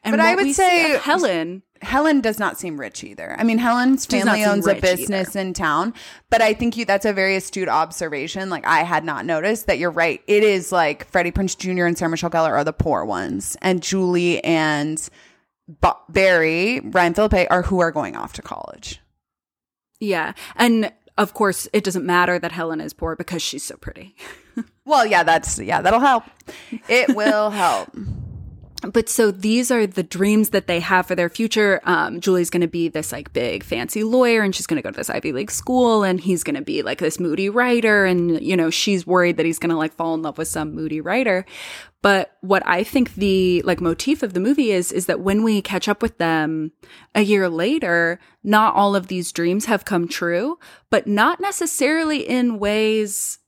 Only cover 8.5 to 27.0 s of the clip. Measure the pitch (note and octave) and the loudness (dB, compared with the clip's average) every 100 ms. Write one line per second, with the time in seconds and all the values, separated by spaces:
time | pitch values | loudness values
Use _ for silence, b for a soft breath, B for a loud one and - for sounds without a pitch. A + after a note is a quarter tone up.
8.5 | E3 - E3 E3+ D#3+ D#3+ C#3 E3+ D#3+ F#3 | -4 0 2 2 -2 -2 -6 -2 -2 0
9.5 | A3 - D3 F3 E3 E3 C3+ - G#3 G#3+ | -2 -2 -2 0 0 0 -2 2 4 4
10.5 | F#3+ E3+ F#3 D#3 D3+ - F#3+ F3 E3+ F#3+ | 2 0 0 0 -2 -2 -2 0 -2 -4
11.5 | - F#3 F3+ F3 E3+ E3+ E3 E3+ E3 D#3+ | -4 -4 0 0 0 -2 -2 -2 0 2
12.5 | B2+ D3 D#3 E3 A#2 G#2+ F2+ F#2+ F#3+ - | 2 0 -2 -2 0 -2 -4 -4 -6 -8
13.5 | - F#3 F3+ - F#3+ F3+ F3 F3 E3 - | -4 -2 -2 -2 -2 0 2 0 0 0
14.5 | E3 D#3 D3+ D3 D#3 - b b b b | 0 2 0 -2 -6 -10 b b b b
15.5 | _ - D#3 F3+ - - E3 F#3+ F3+ D#3+ | _ -20 -2 0 0 -2 2 4 4 2
16.5 | E3 G3 B3+ - F#3 F3 F3 G#3+ G#3 F3+ | 2 0 -2 -2 2 2 4 2 4 4
17.5 | F3+ F3 F#3 E3+ D#3 G#2+ A1 - - - | 2 2 2 2 0 -6 -8 -12 -12 -14
18.5 | - - - - - _ _ _ _ _ | -14 -14 -16 -16 -18 _ _ _ _ _
19.5 | _ _ _ _ _ G#3+ F3+ D#3 - B | _ _ _ _ _ -2 -2 -2 -8 B
20.5 | - A#3+ A3+ G#3 _ _ - G3+ - G#3 | 0 2 2 0 _ _ -2 -2 2 0
21.5 | F3+ - G#3 G3 F3+ F3 F3 F3+ F3+ E3+ | 0 -2 -2 0 -4 0 2 4 0 -4
22.5 | E3 E3 D#3+ D#3 - E3 D#3 F3 F3+ - | -6 -6 -6 -8 -8 -8 -8 -8 -6 -6
23.5 | C#3 - - - - F#3+ _ B B B | -8 -12 -12 -16 -16 -20 _ B B B
24.5 | - - _ - D4 A3 F#3 E3 E3 - | -12 -12 _ 0 2 4 4 4 2 2
25.5 | - G2+ D#3+ F3 A3+ C#4+ A#3+ - _ - | -6 -2 0 2 4 4 2 -2 _ -20
26.5 | B B A3+ - A#3+ | B B -14 0 2